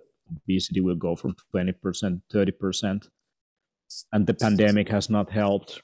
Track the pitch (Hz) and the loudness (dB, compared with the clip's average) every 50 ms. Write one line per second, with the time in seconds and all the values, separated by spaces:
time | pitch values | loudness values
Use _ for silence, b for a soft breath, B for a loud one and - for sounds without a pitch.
0 | - _ _ _ _ - 82 78 - - 95 92 - - 87 95 92 92 87 82 | -8 _ _ _ _ -16 -16 -12 -4 -2 -2 0 0 -2 -2 0 0 0 0 -2
1 | - 87 85 - - - 90 - - _ - 98 90 92 90 _ - 98 90 - | -2 -4 -4 -4 -4 -6 -6 -8 -10 _ -4 -2 -2 -2 -2 _ -4 -6 -4 -4
2 | - 98 87 87 - _ - 107 101 95 - - - 98 90 - - 101 95 104 | -4 -4 -4 -4 -6 _ 0 0 2 2 0 -2 -4 -4 -4 -2 -2 -4 -4 -4
3 | - - _ _ _ _ _ _ _ _ _ _ _ _ _ _ _ - - - | -6 -10 _ _ _ _ _ _ _ _ _ _ _ _ _ _ _ -20 -18 -18
4 | - - - 107 101 85 101 - - 110 104 95 107 104 101 107 101 - 107 101 | -10 -4 0 0 2 2 2 2 2 2 4 6 4 4 4 4 2 2 0 -2
5 | 95 - 110 104 101 - - 110 104 101 101 101 - - - - | 0 0 0 0 0 0 0 0 0 2 0 0 -2 -6 -18 -14